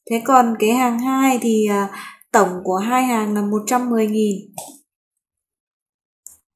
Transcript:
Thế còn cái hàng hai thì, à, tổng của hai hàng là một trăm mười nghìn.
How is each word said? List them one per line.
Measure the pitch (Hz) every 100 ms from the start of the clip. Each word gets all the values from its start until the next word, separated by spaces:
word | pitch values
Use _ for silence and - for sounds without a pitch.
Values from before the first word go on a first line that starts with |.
| -
Thế | 226
còn | 226 262 233 220
cái | 214
hàng | 247 254 233
hai | 254 269 269 247
thì, | 233 220 214
à, | 202 196 - - - _
tổng | 226 185 180
của | 185 185
hai | 214 254
hàng | 254 226 214
là | 208
một | 202 214 208
trăm | 247 247
mười | 226 214
nghìn. | 214 214 190 - - - - _ _ _ _ _ _ _ _ _ _ _ _ _ _ - - _